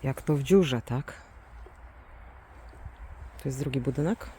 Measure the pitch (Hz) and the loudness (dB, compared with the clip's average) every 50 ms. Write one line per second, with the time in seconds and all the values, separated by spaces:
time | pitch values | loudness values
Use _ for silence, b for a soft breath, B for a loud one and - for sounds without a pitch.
0 | - 135 131 - - - 151 143 135 127 190 196 180 139 127 117 - - 117 131 | 0 0 -2 0 2 2 2 2 6 8 8 8 8 8 2 0 0 0 -2 -2
1 | 143 - - - - - - - - - - - - - - - - - - - | -2 -4 -12 -14 -18 -20 -20 -20 -20 -20 -18 -18 -18 -18 -18 -20 -20 -20 -20 -20
2 | - - - - - - - - - - - - - - - - - - - - | -20 -20 -20 -20 -20 -20 -20 -20 -20 -20 -20 -20 -20 -18 -18 -14 -16 -16 -14 -14
3 | - - - - - - - - - 139 131 131 143 139 127 135 123 139 127 147 | -14 -14 -14 -14 -16 -16 -16 -6 -6 -4 -2 -2 -2 0 0 2 0 2 2 2
4 | 147 170 226 - - - - | 2 2 2 0 -4 -14 -14